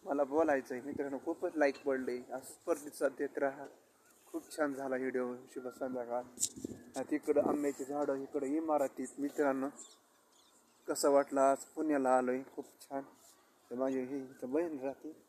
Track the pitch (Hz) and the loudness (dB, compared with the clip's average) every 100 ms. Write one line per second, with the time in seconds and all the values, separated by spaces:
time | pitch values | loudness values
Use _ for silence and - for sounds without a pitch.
0 | 190 143 139 147 160 135 127 127 139 135 | -2 0 2 4 4 2 0 -8 -6 -6
1 | 139 135 165 170 175 160 143 135 143 131 | -4 -4 -4 -4 -4 2 2 2 -2 0
2 | 123 123 127 127 131 - - 156 143 - | -2 -6 -6 -10 -10 -12 -4 -4 -4 -2
3 | 143 135 143 - 139 143 135 - _ _ | -2 0 -4 0 -2 -2 -14 -16 _ _
4 | _ - - 170 - - 147 135 135 127 | _ -20 -10 -10 -10 -2 -2 0 -2 0
5 | 131 127 123 123 - 139 127 - 135 127 | 0 0 -2 -6 -10 -10 -10 -6 -6 -4
6 | 120 120 123 - - - - - - 135 | -2 -4 -4 -4 -4 -4 -10 -10 -8 -6
7 | 131 151 - 143 135 147 143 139 131 143 | -2 -2 2 4 4 2 0 -2 -6 -2
8 | 143 139 135 147 135 151 165 151 - - | 0 -2 -2 -4 0 0 2 2 2 -2
9 | 127 - 143 - 147 135 135 - - - | -8 -4 -4 2 2 2 -2 -6 -20 -20
10 | _ _ _ _ _ _ _ _ - 151 | _ _ _ _ _ _ _ _ -6 2
11 | 151 139 139 139 135 135 - - 156 147 | 6 6 6 4 6 4 -2 -4 2 2
12 | 127 127 127 127 135 - 147 _ - 139 | 6 4 4 -2 -4 -12 -14 _ -8 -8
13 | 139 - - - _ _ _ 120 131 131 | -8 -18 -20 -20 _ _ _ -2 0 0
14 | 127 139 131 131 127 143 170 147 131 131 | -2 -6 -8 -10 -2 0 0 -2 -6 -6
15 | 151 156 | -12 -16